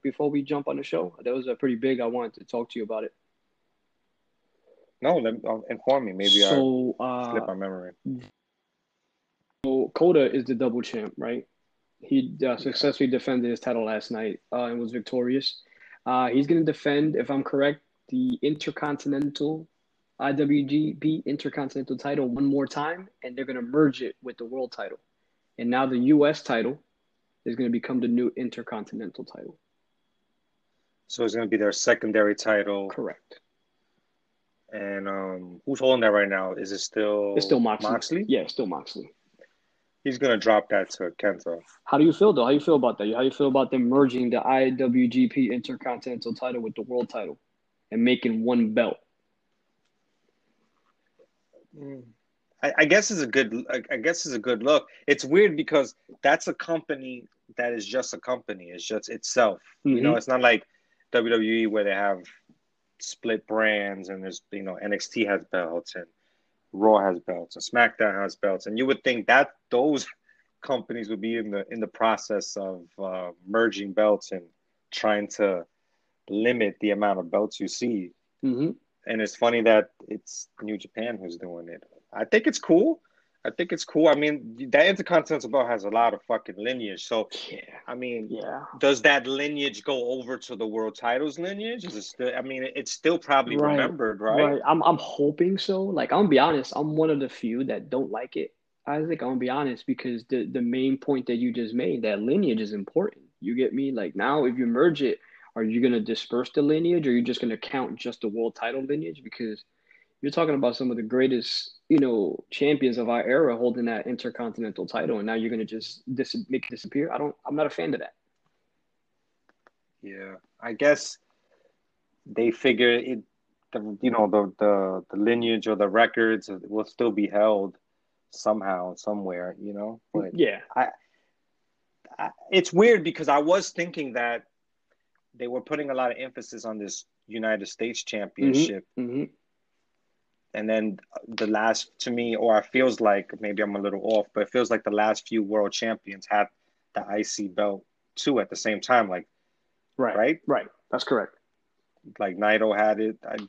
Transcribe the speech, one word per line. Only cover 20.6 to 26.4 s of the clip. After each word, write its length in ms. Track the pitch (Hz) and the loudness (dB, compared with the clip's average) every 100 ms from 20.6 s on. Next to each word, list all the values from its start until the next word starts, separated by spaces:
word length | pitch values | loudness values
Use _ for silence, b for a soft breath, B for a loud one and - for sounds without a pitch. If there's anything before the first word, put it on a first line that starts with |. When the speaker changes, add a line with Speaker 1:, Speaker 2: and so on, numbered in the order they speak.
| 139 | 2
Speaker 1:
G 280 | 147 156 | 0 0
P 300 | - 151 156 - | -2 -2 -2 -2
Intercontinental 720 | 147 147 147 135 139 131 131 | -4 -4 -6 -6 -6 -6 -6
title 300 | 143 143 127 | -4 -2 -2
one 180 | 127 139 | 0 2
more 220 | 139 135 | 2 0
time, 420 | 147 151 180 190 _ | -2 -4 -6 -12 _
and 120 | 127 123 | -14 -10
they're 100 | 135 | -8
gonna 160 | 127 | -8
merge 420 | 120 143 156 131 | 0 4 4 4
it 120 | 123 - | -6 -10
with 160 | 123 117 | -14 -12
the 80 | 117 | -10
world 260 | 131 127 | -8 -8
title. 280 | - 101 - _ _ _ _ _ - | -8 -10 -12 _ _ _ _ _ -6
And 120 | 117 | 0
now 160 | 127 135 | 2 2
the 100 | 127 | 2
U 300 | 127 151 147 | 6 6 6
S 160 | 151 | 2